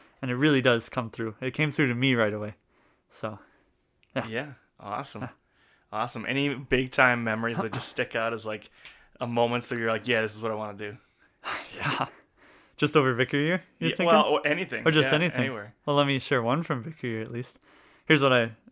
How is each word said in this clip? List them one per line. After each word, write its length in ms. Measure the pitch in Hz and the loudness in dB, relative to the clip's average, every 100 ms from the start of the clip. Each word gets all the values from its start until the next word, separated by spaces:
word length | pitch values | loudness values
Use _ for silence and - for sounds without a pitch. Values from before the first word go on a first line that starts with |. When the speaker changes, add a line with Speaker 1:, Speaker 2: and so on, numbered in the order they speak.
| _ _ | _ _
Speaker 1:
And 100 | 127 | -4
it 40 | 123 | 2
really 260 | 156 135 | 4 6
does 260 | 127 117 - | 6 2 0
come 200 | - 113 | -6 -6
through. 240 | - 113 - | -6 -8 -6
It 120 | 131 | -6
came 180 | 139 151 | -2 -2
through 180 | 147 135 | 0 0
to 60 | 120 | 2
me 200 | 135 120 | 2 2
right 180 | 107 | 2
away. 220 | 104 104 - _ _ _ _ _ | 0 -8 -12 _ _ _ _ _
So, 300 | - 107 104 - _ _ _ _ _ _ 135 | -12 -10 -10 -20 _ _ _ _ _ _ -8
yeah. 120 | 113 | -6
Speaker 2:
Yeah, 200 | 113 147 123 _ _ | -8 -8 -16 _ _
awesome. 440 | 101 113 139 107 | -8 -8 -8 -10
Speaker 1:
Yeah. 60 | - - _ _ _ _ _ | -12 -14 _ _ _ _ _
Speaker 2:
Awesome. 340 | 107 120 117 - | -6 -6 -6 -4
Any 260 | 135 143 127 | 0 0 -2
big 360 | 135 127 127 | 0 0 2
time 320 | - 127 120 | 4 4 4
memories 340 | 113 110 117 113 | 0 -2 -2 -2
that 160 | 110 | -4
just 160 | 120 - | -6 -6
stick 260 | - 120 120 | -4 -4 -2
out 160 | 113 | -2
as, 120 | 117 107 | -4 -6
like, 240 | 107 - _ - - _ _ | -10 -12 _ -20 -20 _ _
a 80 | 120 | -2
moments 400 | 117 117 120 - | 2 2 2 -2
that 100 | 120 | -2
you're 120 | 113 | -2
like, 160 | 113 113 | -2 0
"Yeah, 140 | 113 | 0
this 140 | 110 107 | 0 -4
is 60 | |
what 100 | 113 | -6
I 40 | 107 | -4
wanna 220 | 107 98 | -8 -10
do"? 200 | 104 123 _ _ _ _ | -12 -12 _ _ _ _
Speaker 1:
<laughs> 320 | - - - - | -10 -10 -10 -8
Yeah. 300 | 147 131 - - _ _ - - _ - | -6 -4 -6 -8 _ _ -20 -20 _ -2
Just 180 | 143 156 | 2 4
over 160 | 131 | 4
Vicar 240 | 120 127 143 | 2 0 2
Year, 260 | 156 180 - _ | 0 -2 -6 _
you're 100 | 165 | -2
Speaker 2:
Yeah, 40 | - | 0
Speaker 1:
thinking? 180 | 170 156 | 4 6
Speaker 2:
well, 80 | 120 | 6
or 160 | 151 147 | 2 0
anything. 400 | 160 160 110 120 | -2 -4 -2 2
Speaker 1:
Or 60 | |
just 180 | 156 135 | 4 4
Speaker 2:
Yeah, 60 | 151 | 2
Speaker 1:
anything. 240 | 175 127 | 0 0
Speaker 2:
anywhere. 320 | 135 113 104 - - | -2 -4 -12 -8 0
Speaker 1:
Well, 100 | 143 | 2
let 120 | 143 | 2
me 120 | 135 | 0
share 220 | - 131 | 2 0
one 220 | 117 147 | 2 -2
from 180 | 165 131 | -2 -6
Vicar 240 | 113 160 123 | -6 -8 -6
Year 140 | 110 | -6
at 100 | 110 | -6
least. 260 | 120 127 - _ _ _ _ - | -8 -10 -18 _ _ _ _ 2
Here's 160 | 156 | 4
what 120 | 139 | 6
I 180 | 127 113 113 - | 4 2 -6 -20